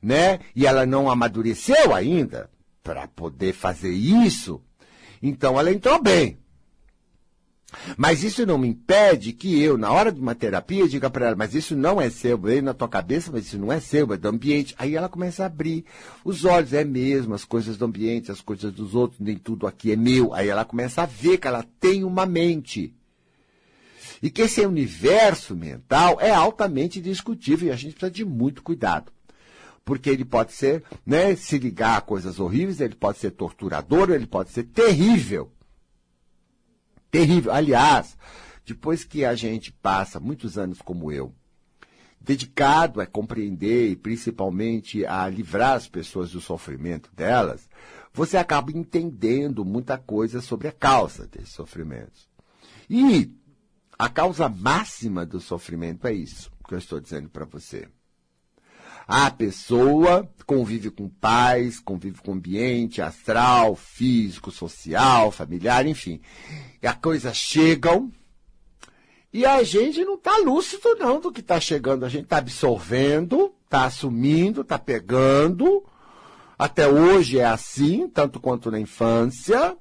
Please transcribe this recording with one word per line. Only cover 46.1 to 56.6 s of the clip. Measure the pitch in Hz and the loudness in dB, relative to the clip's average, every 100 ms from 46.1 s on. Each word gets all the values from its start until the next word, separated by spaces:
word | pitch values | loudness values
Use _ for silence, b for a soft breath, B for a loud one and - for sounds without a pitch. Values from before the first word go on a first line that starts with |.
| 95 90 | -8 -8
do | 87 | -10
sofrimento | - 85 - 69 78 82 _ | -10 -12 -10 -12 -10 -10 _
delas, | - 87 123 95 57 _ B B B B | -8 -2 0 -2 -6 _ B B B B
você | - 156 190 | -6 -2 -2
acaba | 170 147 135 | 0 -2 -2
entendendo | 156 165 180 170 117 110 127 143 117 95 | -10 -4 -4 -4 -4 -2 -2 -2 -6 -6
muita | 107 127 131 | -6 -6 -8
coisa | - 107 113 123 | -6 -4 -4 -6
sobre | 123 113 151 | -10 -10 -10
a | |
causa | - 139 131 87 - - | -2 2 2 0 -8 -20
desses | - - | -18 -20
sofrimentos. | - 80 - 80 62 50 _ _ _ b b b b b | -18 -16 -14 -14 -14 -18 _ _ _ b b b b b
E | 226 269 180 - - _ _ _ _ _ _ | 4 6 4 2 -6 _ _ _ _ _ _
a | 117 | -4
causa | 135 175 156 147 | 0 -2 0 -4
máxima | 98 107 151 - - 117 92 | -2 -2 -2 -2 -8 -6 -6
do | 85 90 | -6 -10
sofrimento | - 85 - 85 85 85 127 | -10 -10 -10 -10 -10 -8 -6
é | |
isso | 104 76 - - - | -6 -8 -14 -20 -20